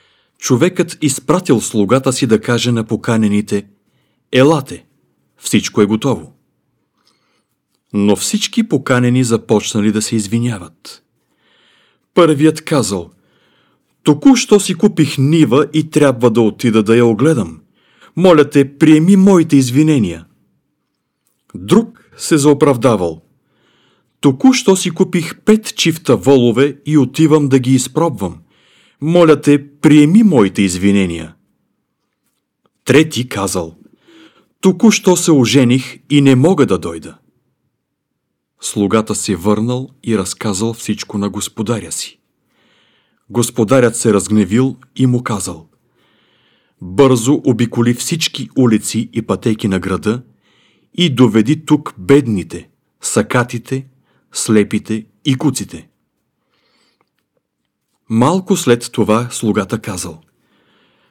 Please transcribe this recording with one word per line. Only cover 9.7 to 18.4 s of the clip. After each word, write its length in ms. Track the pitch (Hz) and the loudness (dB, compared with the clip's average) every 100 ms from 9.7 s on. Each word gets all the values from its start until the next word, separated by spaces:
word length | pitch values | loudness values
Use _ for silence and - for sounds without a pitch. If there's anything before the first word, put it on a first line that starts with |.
| 110 107 | -2 -2
да 100 | 107 | -2
се 140 | - 113 | -4 -6
извиняват. 880 | 98 117 120 101 85 _ - - _ _ _ _ _ _ _ _ _ _ _ | -4 -4 -4 -6 -14 _ -20 -20 _ _ _ _ _ _ _ _ _ _ _
Първият 520 | - 160 143 156 156 - | 2 2 4 0 0 -4
казал: 460 | 151 98 95 85 _ _ _ _ _ _ _ _ _ | -2 -2 -6 -10 _ _ _ _ _ _ _ _ _
„Току-що 560 | - 135 277 247 - 208 | 0 4 4 4 4 0
си 160 | - 180 | 0 0
купих 420 | 214 - 147 - | 0 0 -2 0
нива 500 | 139 165 110 135 151 | 0 2 2 2 0
и 160 | 156 156 | -2 -2
трябва 420 | 156 143 117 120 | 2 2 2 2
да 100 | 110 | 2
отида 420 | 107 - 120 110 | 0 0 0 0
да 120 | 104 117 | 2 2
я 80 | 117 | 2
огледам. 560 | 107 151 139 82 - _ _ _ _ _ 165 | 2 0 0 -4 -10 _ _ _ _ _ 0
Моля 340 | 185 156 | 4 6